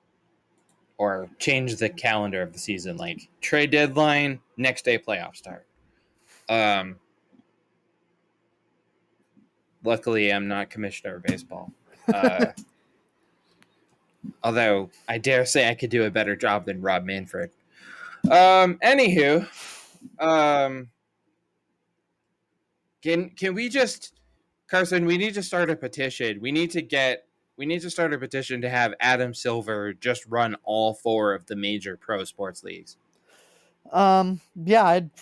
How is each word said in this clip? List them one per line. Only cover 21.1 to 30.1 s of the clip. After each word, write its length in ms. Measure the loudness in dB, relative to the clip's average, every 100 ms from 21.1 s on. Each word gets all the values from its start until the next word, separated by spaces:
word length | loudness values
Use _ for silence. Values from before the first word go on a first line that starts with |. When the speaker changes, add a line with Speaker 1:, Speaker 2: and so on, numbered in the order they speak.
| _ _ _ _ _ _ _ _ _ _ _ _ _ _ _ _ _ _ _
Speaker 1:
can, 300 | -2 -2 -2
can 240 | -6 -4 -2
we 140 | -2
just, 440 | 0 0 -2 -16 _ _ _ _ _ -4
Carson, 380 | -2 0 0 2
we 120 | 0
need 160 | 0
to 80 | -4
start 300 | -4 -2 0
a 40 | -2
petition. 640 | -6 -6 -6 -4 -4 -4
We 120 | -2
need 180 | -2 0
to 120 | -4
get, 420 | -2 0 0 -2 _ _ _ -10
we 80 | -4
need 160 | -4
to 80 | -4
start 240 | -2 -2
a 40 | -2
petition 440 | -6 -8 -6 -6
to 80 | -2
have 260 | 0 0 0
Adam 340 | 0 0 -2
Silver 600 | -4 -4 -4 -4 -6 -6
just 320 | -6 -4